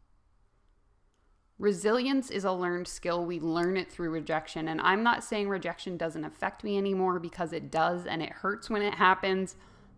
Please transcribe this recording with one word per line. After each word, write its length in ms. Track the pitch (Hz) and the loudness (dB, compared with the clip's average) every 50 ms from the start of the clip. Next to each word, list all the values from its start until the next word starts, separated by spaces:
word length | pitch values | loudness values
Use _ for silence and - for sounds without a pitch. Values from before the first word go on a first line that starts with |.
| _ _ _ _ _ _ _ _ _ _ _ _ _ _ _ _ _ _ _ _ _ _ _ _ _ _ _ _ _ _ _ - | _ _ _ _ _ _ _ _ _ _ _ _ _ _ _ _ _ _ _ _ _ _ _ _ _ _ _ _ _ _ _ 0
Resilience 720 | 196 208 202 170 196 214 220 254 247 269 277 269 254 - | 2 2 2 4 2 2 2 4 2 2 2 0 0 -2
is 140 | - 196 190 | -4 -2 0
a 80 | 196 | 0
learned 360 | 185 180 180 175 175 175 180 - | 0 0 0 0 -2 -2 -4 -6
skill. 380 | - - - 175 170 175 175 | -10 -6 -2 -2 0 0 -2
We 120 | 170 180 165 | -2 -4 -2
learn 380 | 151 165 160 170 170 180 190 | -2 0 0 2 2 2 2
it 160 | 190 175 - | 0 -2 -4
through 160 | - - 175 165 | -6 -6 -4 -2
rejection. 600 | 160 160 147 - 156 156 156 - - 160 160 160 | -2 -2 -2 -2 -2 -2 -2 -4 -6 -6 -4 -4
And 120 | 160 160 | -2 0
I'm 220 | - 175 190 208 | 2 2 2 4
not 200 | 226 240 - - | 4 2 2 2
saying 280 | - - 226 208 202 196 | -2 -4 -4 -2 -2 -2
rejection 480 | 196 185 - 170 170 - - 190 180 165 | -2 -2 -4 -6 -6 -6 -8 -8 -6 -4
doesn't 260 | 170 165 156 160 156 | -4 -4 -4 -6 -8
affect 400 | 156 - - - 190 - - - | -10 -6 -6 -6 -6 -6 -6 -4
me 140 | 208 202 196 | -2 0 0
anymore, 400 | 196 202 196 185 185 185 180 180 | 2 2 2 2 2 2 0 0
because 340 | 170 170 - - 175 156 | -4 -6 -6 -4 -4 -4
it 180 | 165 156 143 139 | -4 -6 -6 -2
does, 360 | - 160 160 170 180 175 175 | 0 2 2 2 2 -2 -4
and 160 | - - 165 | -4 -4 -4
it 100 | 156 - | -4 -6
hurts 380 | - - - 190 202 - - - | -6 -4 -2 -2 -2 -2 -4 -2
when 100 | 226 202 | 0 0
it 140 | 202 208 - | 2 0 4
happens. 640 | - 202 185 190 185 196 196 190 190 190 - - - - - - - - - - | 6 6 6 6 6 4 2 2 2 0 -2 -6 -12 -20 -20 -20 -20 -20 -20 -20